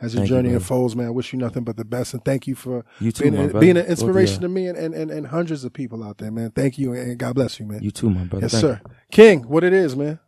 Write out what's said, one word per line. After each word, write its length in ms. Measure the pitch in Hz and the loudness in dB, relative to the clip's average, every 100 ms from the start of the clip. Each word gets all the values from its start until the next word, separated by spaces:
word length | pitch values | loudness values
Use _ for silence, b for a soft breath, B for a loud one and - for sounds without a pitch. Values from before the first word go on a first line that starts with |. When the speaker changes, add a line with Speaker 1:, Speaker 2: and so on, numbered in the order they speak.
Speaker 1:
as 100 | 120 | -6
your 80 | 117 | -2
Speaker 2:
Thank 80 | 101 | 2
you, 60 | 127 | 2
Speaker 1:
journey 120 | 123 | 2
Speaker 2:
brother. 60 | 120 | 0
Speaker 1:
unfolds, 380 | - 127 123 | 0 0 0
man. 120 | 117 120 | -2 -4
I 40 | |
wish 220 | 120 120 | -4 -6
you 60 | 127 | -4
nothing 260 | 120 127 | -4 -4
but 140 | 120 113 | -8 -8
the 80 | 110 | -8
best, 260 | 120 - | -6 -6
and 100 | 120 | -4
thank 240 | 139 135 - | -2 -2 -2
you 80 | |
for 300 | 131 123 123 - b | -8 -6 -8 -8 b
Speaker 2:
You 120 | 113 | -2
too, 100 | - | 2
Speaker 1:
being, 100 | 143 | 2
Speaker 2:
my 100 | 98 | 2
Speaker 1:
a, 40 | - | 2
Speaker 2:
brother. 120 | 104 | 6
Speaker 1:
being 160 | 180 175 | 6 6
an 40 | |
Speaker 2:
Both 0 | |
of 60 | 180 170 | 2 0
Speaker 1:
inspiration 440 | 113 185 180 - | 2 4 4 2
Speaker 2:
y'all. 60 | 180 | -4
Speaker 1:
to 40 | |
me 120 | 185 185 | -4 -4
and, 100 | 170 | -4
and, 180 | 160 | -6
and, 160 | 160 156 | -6 -8
and 160 | 151 139 | -8 -6
hundreds 360 | 160 170 151 | -4 -4 -4
of 80 | 127 | -8
people 320 | - 127 113 | -10 -10 -10
out 140 | 107 104 | -12 -12
there, 120 | 110 | -10
man. 200 | 113 113 | -8 -6
Thank 260 | - 135 127 | -2 -2 0
you, 140 | 135 | -4
and 260 | 123 123 120 | -4 -6 -6
God 160 | 123 123 | -4 -2
bless 220 | 120 - | -2 -4
you, 60 | |
man. 180 | 107 104 | -10 -6
Speaker 2:
You 80 | 101 | -6
too, 200 | - 113 | -2 0
my 140 | 92 | 0
brother. 200 | 90 95 | -2 -4
Speaker 1:
Yes, 80 | 117 | -2
Speaker 2:
Thank 80 | 117 | 0
Speaker 1:
sir. 200 | 151 110 | 0 -2
Speaker 2:
you. 60 | - b b | -10 b b
Speaker 1:
King, 380 | - 220 170 117 | 8 8 8 2
what 160 | 156 | 0
it 80 | 180 | 4
is, 240 | 190 170 131 | 2 2 -2
man. 220 | 147 160 | -6 -6